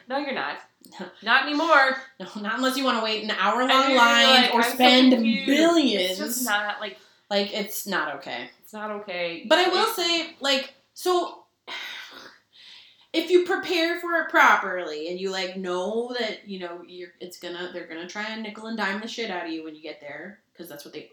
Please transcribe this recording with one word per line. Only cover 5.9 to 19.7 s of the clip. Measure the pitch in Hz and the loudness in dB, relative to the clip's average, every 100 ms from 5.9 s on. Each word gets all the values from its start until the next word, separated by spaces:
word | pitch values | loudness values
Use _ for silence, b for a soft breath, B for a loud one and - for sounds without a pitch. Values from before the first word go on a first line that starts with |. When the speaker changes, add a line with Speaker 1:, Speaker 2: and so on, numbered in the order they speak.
| 196 185 | 0 -2
Speaker 1:
It's | 185 | -4
just | 214 247 240 | -6 -4 -2
not, | 208 208 - | -2 -4 -8
like, | 208 - b b _ | -12 -14 b b _
Speaker 2:
Like, | 202 202 | -2 0
it's | 214 202 - 202 | -4 -6 -8 -4
not | 175 147 135 | -2 -2 -8
okay. | 139 123 127 _ | -10 -10 -10 _
Speaker 1:
it's | - | -18
not | 214 214 | -12 -10
okay. | 208 202 175 170 165 - | -10 -8 -6 -6 -8 0
Speaker 2:
But | 330 | 2
I | 359 | 2
will | 370 453 | 2 0
Speaker 1:
It's | - | 0
Speaker 2:
say, | 339 330 - - | 0 -2 -4 -6
like, | 277 269 - _ _ | -2 -2 -4 _ _
so, | - 359 359 - - _ _ - | -6 0 0 -2 -10 _ _ -16
<sighs> | B B B B B B B _ B B B B B B | B B B B B B B _ B B B B B B
if | 330 320 | -4 4
you | 359 349 | 4 4
prepare | - - 339 330 349 | -2 0 0 0 -2
for | 339 339 | -2 -2
it | - | 2
properly | 320 254 202 196 180 165 151 160 | 6 6 6 2 -6 -6 -8 -8
and | 180 | -6
you, | 190 | -4
like, | 190 185 190 | -4 -6 -6
know | 185 180 190 226 247 247 | -4 -4 -2 -4 -4 -6
that, | 220 - 208 | -6 -8 -12
you | 185 | -10
know, | 175 175 175 | -10 -12 -16
you're, | 180 180 _ | -16 -18 _
it's | 180 - | -16 -14
gonna, | 180 175 180 | -12 -10 -10
they're | 175 165 | -12 -12
gonna | 160 180 | -12 -12
try | 208 214 | -10 -10
and | 220 | -10
nickel | 214 214 220 | -10 -12 -10
and | 226 | -4
dime | 196 202 | -4 -4
the | 226 | -8
shit | - 220 | -8 -8
out | 175 165 | -6 -6
of | |
you | 160 | -8
when | 160 | -10